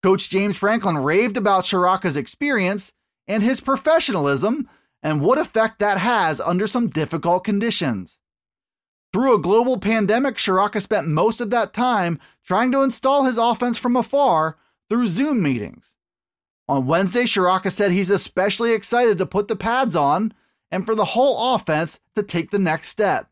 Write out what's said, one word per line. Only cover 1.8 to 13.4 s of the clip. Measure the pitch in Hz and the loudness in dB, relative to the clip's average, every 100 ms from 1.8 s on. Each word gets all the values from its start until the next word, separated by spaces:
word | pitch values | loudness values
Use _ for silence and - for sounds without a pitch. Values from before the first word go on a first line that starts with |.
| 180 190 185 143 | 2 2 -2 -4
experience | 127 - 285 254 180 202 - _ _ _ - | -6 -6 -2 0 0 -2 -8 _ _ _ -6
and | 214 | 0
his | 214 262 | 0 0
professionalism | - 269 - 320 - 196 143 139 185 294 - _ _ _ | -2 -2 2 2 2 0 0 2 0 -2 -6 _ _ _
and | 151 151 | -4 0
what | 151 269 | 2 2
effect | - 220 220 - | 0 0 -2 0
that | 202 190 | 0 0
has | 202 233 170 151 | 0 2 0 0
under | - 175 208 | -2 -2 -2
some | 240 233 | -2 -2
difficult | 160 151 165 170 180 | -2 -4 -2 0 0
conditions. | 180 202 233 - 151 104 90 _ _ _ _ _ _ _ _ _ _ | 0 -2 -2 -2 -2 -4 -8 _ _ _ _ _ _ _ _ _ _
Through | 196 262 | 0 2
a | 220 | 2
global | 160 214 247 247 | 4 2 2 0
pandemic, | 190 226 196 220 269 233 | 0 0 2 0 0 -4
Ciarrocca | - 190 208 220 | 0 2 2 -2
spent | 196 208 160 | -2 -2 0
most | 151 208 226 | 0 0 0
of | 233 | -2
that | 240 202 | -2 -2
time | - 247 226 175 165 - _ | -2 0 0 0 -4 -10 _
trying | _ 185 254 | _ 0 2
to | 269 | 2
install | 269 240 269 285 | 0 0 2 2
his | 269 | 2
offense | 233 | 2